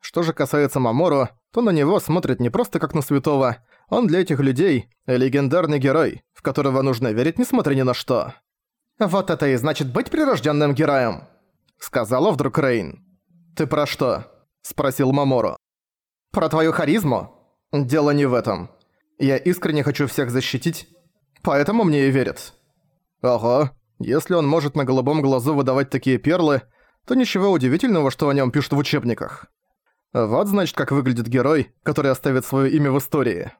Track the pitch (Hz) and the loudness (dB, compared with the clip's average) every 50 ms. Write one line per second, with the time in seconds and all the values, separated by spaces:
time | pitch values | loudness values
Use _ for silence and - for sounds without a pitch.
0 | - - - 170 170 160 160 - 151 131 - 147 147 139 - 143 127 120 113 131 | -20 -6 -4 -4 -2 -2 -2 -4 -4 -2 0 0 0 0 0 0 0 0 2 2
1 | 170 180 147 139 127 113 - _ _ _ _ 233 240 220 180 156 143 147 196 190 | 2 2 2 2 0 -2 -6 _ _ _ _ 0 0 2 2 2 2 2 2 0
2 | - - 151 180 175 - 131 - 120 120 120 - 247 - - 170 - 135 - 160 | 0 0 -2 -2 0 -2 -2 0 -2 -2 0 -2 -4 -2 -2 -4 -4 -2 -4 -4
3 | 139 - 147 139 131 160 147 139 135 123 117 - _ _ _ _ _ _ - 220 | -2 0 -2 0 0 0 0 2 2 0 -2 -4 _ _ _ _ _ _ -2 0
4 | 247 190 151 185 185 - 160 127 139 139 127 127 175 196 151 123 - _ _ _ | 2 2 2 0 0 0 0 0 2 0 2 2 2 2 2 0 -2 _ _ _
5 | _ - 127 123 127 135 120 143 143 135 135 175 180 156 151 147 131 139 135 156 | _ -2 0 0 0 2 2 0 0 2 2 0 0 0 0 0 2 2 2 2
6 | 156 110 - - _ _ _ - _ 147 135 - 143 139 131 135 135 135 127 113 | 2 0 -2 -6 _ _ _ -8 _ -4 -2 0 0 0 0 2 0 0 0 0
7 | 127 120 104 110 127 156 160 - 247 - - 247 208 147 139 135 131 127 123 - | -2 -2 0 0 0 -2 0 -2 -4 0 0 0 0 0 0 0 0 0 -2 -4
8 | - - 131 113 78 62 - - _ _ _ _ _ _ _ _ _ _ _ _ | -2 -2 -2 -2 -2 -4 -10 -18 _ _ _ _ _ _ _ _ _ _ _ _
9 | 220 190 165 196 190 196 170 - 160 143 135 123 113 151 151 - 156 131 123 175 | -2 0 0 -2 -2 -2 -2 -2 0 0 0 0 0 -2 -2 -2 -4 -4 -4 -4
10 | 254 - - 330 311 277 240 147 - 151 147 147 151 147 143 117 156 147 143 135 | -4 -2 -2 -2 0 0 0 0 0 -2 0 2 2 0 2 2 0 2 2 0
11 | 127 113 92 - - - _ _ _ _ _ _ _ _ _ _ - - - 131 | 0 -2 -4 -6 -12 -20 _ _ _ _ _ _ _ _ _ _ -20 -6 -4 -4
12 | 117 104 127 127 151 208 185 131 143 139 - - 147 135 123 113 92 76 - - | -2 0 0 0 2 2 0 0 -2 -2 0 0 0 2 0 0 -2 -6 -12 -16
13 | _ _ _ _ _ _ _ _ _ _ _ - 156 131 - 147 147 139 - - | _ _ _ _ _ _ _ _ _ _ _ -4 -4 -2 0 -2 -2 -2 -2 -2
14 | 143 127 101 - - - - _ _ _ _ _ _ - - - 143 139 127 - | -2 -2 -2 -2 -6 -14 -20 _ _ _ _ _ _ -16 -8 -4 -4 -4 0 0
15 | 139 131 135 143 143 139 131 123 110 95 - - _ _ _ _ _ _ _ _ | 0 2 2 2 2 2 2 2 0 -2 -4 -6 _ _ _ _ _ _ _ _
16 | _ _ _ _ _ _ _ 208 165 160 156 160 160 160 160 - 165 143 160 226 | _ _ _ _ _ _ _ -2 -2 0 2 2 2 2 2 0 0 2 2 2
17 | 214 147 123 98 - - - _ _ _ _ _ _ _ - 143 139 123 135 156 | 2 0 -2 -2 -4 -8 -16 _ _ _ _ _ _ _ -4 -2 -2 0 0 2
18 | 147 147 143 143 143 135 123 120 107 123 101 87 87 - _ _ _ _ _ _ | 2 2 2 2 2 2 2 0 0 0 -4 -4 -6 -12 _ _ _ _ _ _
19 | _ _ _ _ 143 135 135 127 - 180 175 180 - 165 151 151 139 143 139 - | _ _ _ _ 0 0 0 2 0 0 -2 0 -2 -2 -2 0 -2 -2 -2 -2
20 | 147 131 - - 139 120 120 131 127 - - 127 - 170 160 - - _ _ _ | -2 -2 -2 -4 -4 -2 -2 -4 -4 -2 -6 -4 -4 -4 -6 -6 -12 _ _ _
21 | _ _ _ _ _ _ _ _ _ - 147 139 147 147 208 233 220 175 151 143 | _ _ _ _ _ _ _ _ _ 0 0 2 2 2 0 2 2 2 2 2
22 | 139 135 131 135 123 - - - - - - _ _ _ _ _ _ _ _ _ | 2 2 2 2 0 -2 -4 -10 -14 -20 -20 _ _ _ _ _ _ _ _ _
23 | _ _ _ _ - 123 123 113 107 117 123 135 151 135 - _ _ _ _ _ | _ _ _ _ -2 0 0 2 2 2 2 2 2 0 -4 _ _ _ _ _
24 | 113 113 120 151 - - 185 170 156 139 151 170 151 147 139 151 139 123 131 131 | -4 -2 0 -2 0 0 0 0 2 2 2 0 0 -2 -2 -2 -2 0 0 0
25 | 123 135 151 156 143 135 135 131 117 139 156 143 139 127 127 135 139 135 - 135 | 2 0 0 0 2 2 0 2 0 0 0 0 0 2 0 0 0 -2 -4 -2
26 | - 139 127 120 - 147 165 180 170 151 143 131 - _ _ _ _ _ _ _ | 0 2 0 2 2 0 2 2 2 2 2 0 -2 _ _ _ _ _ _ _
27 | _ - 262 269 254 - - 196 185 202 190 160 127 127 131 175 - 262 214 170 | _ -2 0 0 0 0 0 0 2 2 2 2 2 2 2 2 2 2 2 2
28 | 147 135 127 - - 143 139 139 135 127 113 147 131 - - 139 147 - - 147 | 2 0 0 0 -2 0 2 2 0 0 0 -2 -2 0 0 -2 0 0 -2 -2
29 | 120 120 113 - - - - - - _ _ _ _ _ _ _ _ _ _ _ | 0 -2 -4 -4 -6 -12 -12 -16 -20 _ _ _ _ _ _ _ _ _ _ _
30 | _ _ _ 120 117 104 110 143 208 202 196 202 185 151 - - 143 131 139 139 | _ _ _ -2 0 0 0 0 0 2 0 0 0 -2 -2 -6 -4 0 0 0
31 | 135 127 123 117 117 117 120 131 120 139 156 151 127 - _ _ _ - 143 - | 0 0 -2 -2 -2 -2 0 0 2 2 2 0 0 -4 _ _ _ -4 -2 0
32 | 143 139 131 - - 147 135 131 123 - - 135 135 135 - 156 147 143 131 139 | 0 0 0 0 0 0 0 0 -2 0 0 0 0 2 2 2 2 2 0 0
33 | 135 - - 151 131 120 101 85 92 - - _ | -2 -2 -2 0 0 0 -2 -4 -6 -10 -14 _